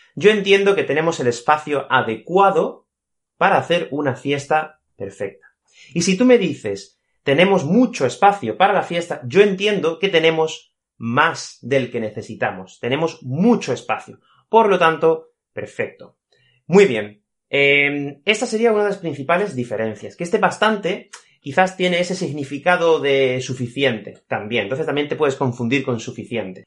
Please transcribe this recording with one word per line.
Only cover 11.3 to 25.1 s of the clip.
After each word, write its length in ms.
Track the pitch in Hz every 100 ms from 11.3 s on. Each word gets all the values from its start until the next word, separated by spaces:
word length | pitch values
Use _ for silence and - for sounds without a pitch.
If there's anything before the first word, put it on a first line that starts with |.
| 139 - -
del 280 | 120 139 123
que 120 | 120
necesitamos. 800 | 107 113 104 104 117 95 92 -
Tenemos 420 | 120 139 160 -
mucho 480 | 131 139 220 214 -
espacio. 480 | 123 - 107 - - _ _ _
Por 180 | - 208
lo 100 | 180
tanto, 520 | 165 156 160 160 - _ _
perfecto. 640 | - 104 - 104 - - _ _ _ _ _ -
Muy 200 | 185 196
bien. 380 | 113 104 104 _ _ _
Em, 720 | 143 143 143 143 143 143 - -
esta 200 | 208 240
sería 280 | 220 233
una 100 | 214
de 60 | 208
las 80 | 190
principales 580 | 165 135 131 175 202 127
diferencias, 640 | 120 107 110 104 104 -
que 80 | -
este 120 | 214
bastante 720 | 185 156 214 214 170 123 - - _ _
quizás 380 | 139 135 185 -
tiene 240 | 180 175
ese 120 | 180
significado 840 | 185 156 147 131 143 180 175 165 156
de 400 | 139 135 131 127
suficiente 840 | 127 127 120 139 139 110 104 - _
también. 360 | 113 104 117
Entonces 220 | 101 135 156
también 220 | 143
te 80 | 143